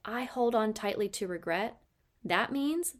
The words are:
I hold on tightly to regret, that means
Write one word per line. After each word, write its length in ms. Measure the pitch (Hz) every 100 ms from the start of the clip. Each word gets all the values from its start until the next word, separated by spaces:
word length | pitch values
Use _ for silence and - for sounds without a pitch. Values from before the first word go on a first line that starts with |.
I 180 | 208 233
hold 320 | 247 254 240
on 180 | 233 214
tightly 360 | 214 202 - 202
to 180 | - 190
regret, 560 | 170 170 170 214 - _ _ _ _
that 300 | 190 175 -
means 400 | 277 285 330 339 -